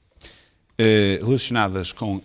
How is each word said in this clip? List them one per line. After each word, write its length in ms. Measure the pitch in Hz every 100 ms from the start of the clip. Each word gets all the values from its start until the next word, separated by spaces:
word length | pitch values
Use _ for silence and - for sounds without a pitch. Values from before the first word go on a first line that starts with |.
| _ - - - _ _ _ -
eh, 400 | 113 107 101 98
relacionadas 680 | 110 131 - 120 104 95 90
com 280 | - 110 98